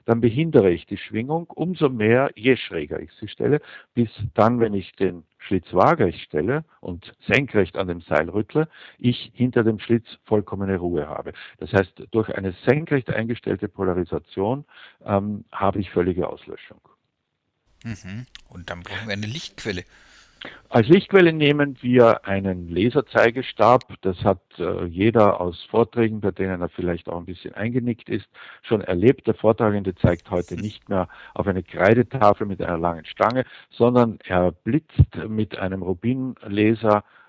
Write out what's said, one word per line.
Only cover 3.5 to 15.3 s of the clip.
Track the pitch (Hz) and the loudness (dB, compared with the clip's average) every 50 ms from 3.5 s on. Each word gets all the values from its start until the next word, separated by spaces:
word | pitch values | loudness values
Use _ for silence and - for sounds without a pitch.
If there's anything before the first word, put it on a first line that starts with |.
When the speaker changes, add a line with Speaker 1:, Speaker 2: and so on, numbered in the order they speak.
| 143 147 - - - - - _ _ | 0 -2 -2 -8 -18 -20 -20 _ _
Speaker 1:
bis | 120 120 107 - - 101 - - | -2 -2 -2 -4 -8 -12 -6 0
dann, | - 104 113 123 120 | 2 4 4 4 2
wenn | 113 110 104 | 0 0 0
ich | 98 90 - - | -4 -6 -8 -6
den | _ 98 92 90 87 80 _ _ _ | _ -2 -2 -2 -6 -12 _ _ _
Schlitz | - - 101 95 - - 90 | -6 -4 -2 -2 -2 -2 2
waagerecht | 90 104 135 165 127 113 87 73 - | 4 4 4 4 2 2 0 -2 -4
stelle | - - - 76 78 104 135 156 160 - _ _ | -12 -8 -6 -4 -2 -2 -4 -4 -6 -10 _ _
und | - - 90 87 - - - _ _ | -14 -12 -12 -12 -14 -20 -20 _ _
senkrecht | - 101 131 143 - - 107 92 - - | -2 0 0 0 0 0 0 0 0 -2
an | - 95 90 | -6 -6 -6
dem | 85 87 | -6 -8
Seil | 85 - 82 76 82 82 | -6 -2 0 0 0 0
rüttle, | 87 104 110 - - 151 160 160 _ - - - - _ | -4 -6 -6 -2 -2 -2 -2 -4 _ -14 -20 -20 -18 _
ich | - 123 120 - - - _ | -2 -2 -2 -2 -6 -14 _
hinter | - 123 127 120 120 110 | -4 -2 0 2 2 2
dem | 110 110 104 | 2 0 -2
Schlitz | - - 117 117 - - - - _ | -2 0 0 0 0 -4 -14 -20 _
vollkommene | - 110 104 95 - - 98 98 95 95 90 | -2 -2 -2 -2 -4 -6 -6 -4 -4 -4 -2
Ruhe | 87 87 87 78 73 73 | -4 -4 -4 -4 -6 -6
habe. | 73 - - - - - - - - _ | -10 -10 -12 -12 -14 -16 -20 -20 -16 _
Das | - 87 - | -12 -2 0
heißt, | 98 95 - _ - - - - | 0 0 0 _ -14 -18 -4 -2
durch | 113 107 - - | -2 -2 -2 -4
eine | 101 95 95 90 - - | -6 -6 -6 -8 -4 0
senkrecht | - 127 151 165 - 151 135 117 - | 2 2 2 0 -2 -2 -2 -2 -2
eingestellte | - 107 110 113 120 - - 101 98 98 104 101 | -4 -4 -4 -4 -6 -6 -4 -4 -4 -4 -4 -8
Polarisation, | - - 98 92 87 90 87 - 85 76 - _ - - 95 107 131 143 147 - _ - - - _ _ - | -6 -4 -2 -2 -2 -2 -4 -4 -6 -8 -8 _ -8 -4 -4 -2 -4 -4 -8 -14 _ -20 -20 -20 _ _ -6
ähm, | 107 104 98 101 104 | -2 -2 -2 -2 -2